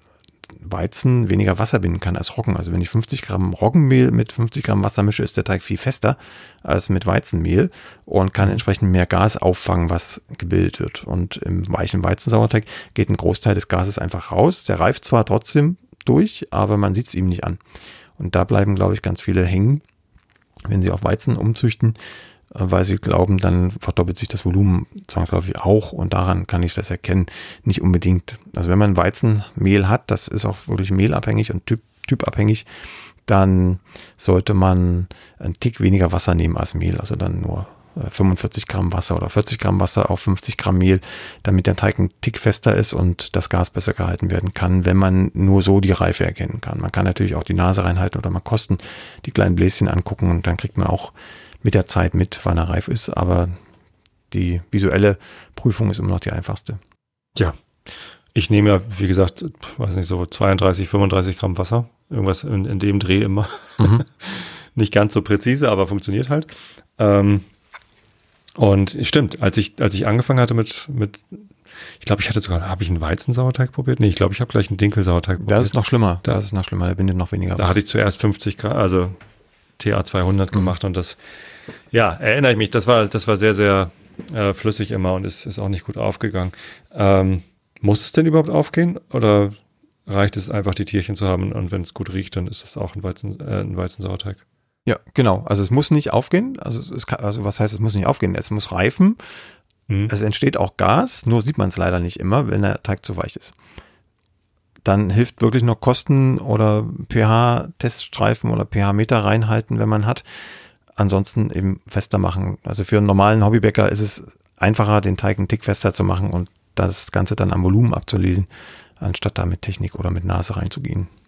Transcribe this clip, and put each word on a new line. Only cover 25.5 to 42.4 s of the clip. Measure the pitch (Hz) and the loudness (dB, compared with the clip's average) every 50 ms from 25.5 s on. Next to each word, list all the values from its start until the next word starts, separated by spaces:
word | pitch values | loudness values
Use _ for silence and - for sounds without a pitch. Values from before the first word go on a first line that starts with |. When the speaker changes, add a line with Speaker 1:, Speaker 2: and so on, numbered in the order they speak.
| - | -6
Speaker 1:
auch | - - 92 107 107 104 - | -2 2 2 4 2 2 -2
und | - - 92 90 | -4 -6 -4 -2
daran | 92 92 90 92 92 87 90 | 0 0 0 0 0 -2 -2
kann | - 95 87 | -2 -2 0
ich | 87 85 - | 0 -2 -2
das | - 101 - | -6 -6 -6
erkennen. | 90 - - - 92 95 87 - - - - - - - - | -8 -6 -4 0 0 0 0 0 -4 -12 -18 -18 -20 -4 -2
Nicht | - 95 - | -2 0 2
unbedingt. | - 95 90 87 - 92 92 87 - - - - - - - | 2 2 2 4 4 2 2 2 0 -4 -14 -18 -20 -10 -6
Also | - 85 87 | -4 0 0
wenn | 90 101 | 2 2
man | 104 101 92 | 2 2 2
Weizenmehl | 87 87 95 - - - 110 107 104 101 - - - 98 95 101 101 95 98 | 2 2 0 0 0 0 2 2 0 -2 -6 -6 -2 2 2 4 4 4 2
hat, | 117 - - - | 0 0 -2 -2
das | 104 - - - | -4 -4 -4 -6
ist | - 104 - | -6 -4 -4
auch | 101 95 - - - | -4 -6 -8 -6 -4
wirklich | - 95 95 95 | -4 -2 -2 0
mehlabhängig | 95 95 98 127 147 - - 110 107 107 104 - | 0 2 2 2 0 0 -2 -2 -2 -2 -2 -2
und | - 92 - | -6 -6 -4
typ-, | - 113 110 - _ _ _ - | -4 -4 -4 -6 _ _ _ -4
typabhängig, | - 131 - - - - - 104 107 110 - - - - - - - - - - - - _ _ | -4 -2 -2 -2 -2 -2 0 2 2 2 0 -4 -10 -20 -20 -20 -20 -20 -20 -20 -20 -20 _ _
dann | - 104 98 95 95 92 92 90 90 92 92 - - - - - - _ | 2 4 4 4 4 4 4 4 2 0 -2 -6 -14 -20 -20 -20 -20 _
sollte | - - - 92 92 - - 101 | -4 0 2 2 4 2 2 2
man | 95 95 95 92 92 90 90 87 90 90 - - - - - _ - | 4 4 4 4 4 2 2 2 0 -2 -6 -10 -18 -20 -20 _ -10
einen | - 87 87 | -8 -8 -6
Tick | - - 120 - - | -2 -4 -4 0 2
weniger | 98 92 98 98 90 82 | 2 4 4 4 4 2
Wasser | 87 87 - - 87 | 2 0 0 2 2
nehmen | 82 82 80 - | 2 2 2 0
als | - - - - | -2 -4 -4 -4
Mehl, | 82 85 85 82 82 | -2 -2 -2 -2 -2
also | - - - | -4 -6 -4
dann | - 92 90 85 87 | -4 -2 -4 -4 -4
nur, | 85 - - - 98 - - _ _ _ - | -4 -4 -6 -6 -8 -10 -14 _ _ _ -10
äh, | 160 101 98 | -10 -8 -6
fünfundvierzig | - - 98 95 90 - - - - - - | -2 0 2 2 2 0 -2 -4 -6 -8 -8
Gramm | - - 92 85 90 | -6 -4 -2 -2 -2
Wasser | - 87 - - 85 | -2 -2 -2 -2 -2
oder | 85 90 95 | -2 -4 -2
vierzig | - 104 104 - 113 - | 0 0 0 0 -4 -4
Gramm | - 98 95 95 | -2 0 0 2
Wasser | 95 - - 104 101 - | 0 0 0 0 0 0
auf | 90 - | -2 -2
fünfzig | - 101 92 - - - - | -2 -2 -2 -2 -4 -6 -8
Gramm | - - 101 92 90 | -4 -2 0 2 4
Mehl, | 92 95 92 92 - - - - - - - - | 4 4 4 4 0 -4 -14 -16 -16 -18 -16 -6
damit | - 104 95 92 - | -2 0 2 2 2
der | 98 92 | 2 0
Teig | - 104 101 - - | 2 0 0 2 0
ein | 95 92 - _ | 0 -2 -2 _
Tick | - - - | -6 -6 -4
fester | - | 0